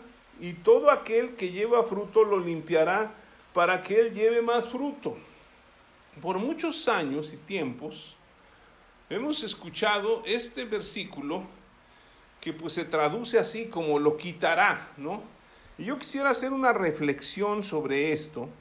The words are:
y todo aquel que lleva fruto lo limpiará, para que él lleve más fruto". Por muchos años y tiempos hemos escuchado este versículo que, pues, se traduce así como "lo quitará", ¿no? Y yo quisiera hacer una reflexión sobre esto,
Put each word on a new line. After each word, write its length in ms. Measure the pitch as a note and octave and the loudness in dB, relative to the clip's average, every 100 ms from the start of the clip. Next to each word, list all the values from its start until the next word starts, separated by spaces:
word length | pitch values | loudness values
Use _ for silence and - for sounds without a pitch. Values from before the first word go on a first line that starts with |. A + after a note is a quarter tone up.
| - - - - | -14 -20 -20 -12
y 120 | F3 | -12
todo 380 | F3 G#3+ B3+ C#4+ | 0 6 8 8
aquel 460 | - - A3+ B3 - | 6 4 0 0 -4
que 140 | F#3 | -6
lleva 320 | F3+ A3+ A#3 | -2 2 4
fruto 400 | A3+ G3 G3 A3 | 4 -2 2 4
lo 140 | G#3+ G3 | 6 4
limpiará, 720 | F3 D#3+ D#3 D#3+ D#3+ G3 G#3+ - - - - | 0 -4 0 2 4 2 -2 -8 -20 -20 -4
para 280 | F3 F3 F#3 | 2 2 2
que 160 | - G#3+ | 2 4
él 140 | A#3 | 4
lleve 300 | G3 A3+ A#3 | 2 2 2
más 260 | A#3 A#3+ A#3 | 2 0 -2
fruto". 480 | C4 C#4+ C#4+ - - - - - - _ _ _ _ _ D3 | -4 -6 -6 -10 -10 -16 -20 -20 -20 _ _ _ _ _ -10
Por 180 | E3+ F#3 | -6 -4
muchos 500 | B3+ E4 E4 - - | -4 -4 -4 -2 0
años 440 | G3+ C#3+ C#3+ D3+ | 0 -2 -4 -6
y 40 | - | -12
tiempos 800 | - F#3+ C3+ A#2+ D3+ D3+ - - _ _ _ - - _ _ _ _ | -8 -6 -6 -8 -12 -14 -18 -20 _ _ _ -20 -20 _ _ _ _
hemos 340 | F#3+ D4 D4 | -6 -4 -4
escuchado 800 | G#3 - E3+ D3+ G#3+ G#3 G#3 A3 F#3+ | -6 -10 -12 -2 0 2 0 -2 0
este 380 | A#3 A#3 C4 | -4 -4 -10
versículo 800 | A#3 G#3 E3 G#3 G3 D3 C#3+ F#3 F#3+ - - _ _ _ - - - _ | -6 -6 -6 -10 -10 -8 -6 -6 -8 -18 -20 _ _ _ -20 -20 -20 _
que, 120 | E3 | -10
pues, 220 | D#3 D#3+ | -8 -6
se 100 | E3+ | -4
traduce 540 | D#3+ D#3 D3+ G#3+ A#3 A3+ | -2 0 2 0 2 2
así 280 | - A3 A3+ | 2 -4 -6
como 320 | E3+ D#3 D3 | -4 0 2
"lo 180 | D3 D3+ | 2 2
quitará", 720 | F3 E3 D3+ E3 G3+ - - - | -4 -2 0 4 4 2 -6 -12
¿no? 240 | D3 A3 - - - - - - | -8 -8 -12 -20 -20 -20 -20 -12
Y 60 | |
yo 140 | F#3 C#4+ | -8 -8
quisiera 320 | - C#4 C#4 | -6 -2 0
hacer 220 | A#3 B3+ | 0 -2
una 200 | C4+ C4 | 0 2
reflexión 880 | G#3+ F3 D3+ C#3+ C#3 - F#3 G3+ G#3 | 2 0 0 -2 -2 -6 -4 -2 -2
sobre 500 | G3 D#3 C3+ C#3 D#3 | -4 -4 -2 0 0
esto, 360 | D3+ - A#2+ A#2+ - | -2 -6 -10 -12 -14